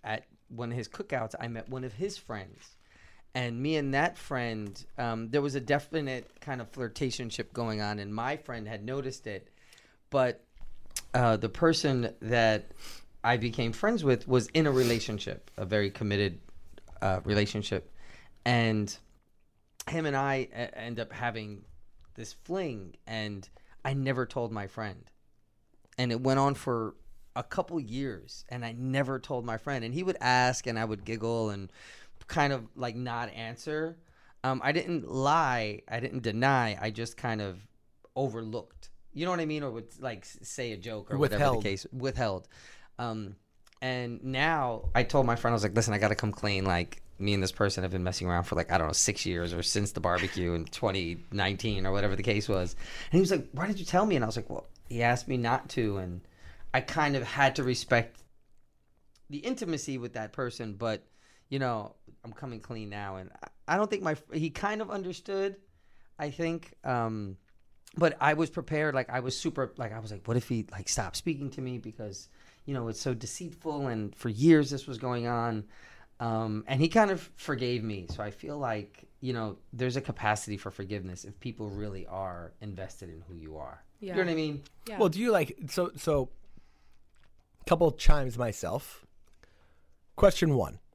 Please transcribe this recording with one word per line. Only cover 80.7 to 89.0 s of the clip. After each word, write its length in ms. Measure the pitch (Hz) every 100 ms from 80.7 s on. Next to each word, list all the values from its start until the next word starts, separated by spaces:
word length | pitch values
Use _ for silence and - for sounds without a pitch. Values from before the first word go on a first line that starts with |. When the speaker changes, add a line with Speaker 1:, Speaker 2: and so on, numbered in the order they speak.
| - 98 101 92 90 101
Speaker 1:
if 120 | 104
people 300 | 127 110 107
really 340 | 101 104 95 -
are 480 | 92 95 87 82 -
invested 480 | 107 95 92 - 87
in 120 | 80 82
who 60 |
you 240 | 87 78 78
are. 260 | 67 - - _
Speaker 3:
Yeah. 120 | 196
Speaker 1:
You 80 | 180
know 60 | 175
what 60 |
I 40 | 160
mean? 260 | 156 143 - - -
Speaker 3:
Yeah. 120 | 208
Speaker 2:
Well, 100 | 196
do 100 | 170
you, 120 | 240
like, 260 | 202 147 - 143
so, 220 | - 175 -
so, 320 | - 147 127 - - - - _ - - - - - - _ _ -
couple 240 | 165 170
chimes 460 | - - 151 131 117
myself. 680 | 120 - 82 113 - -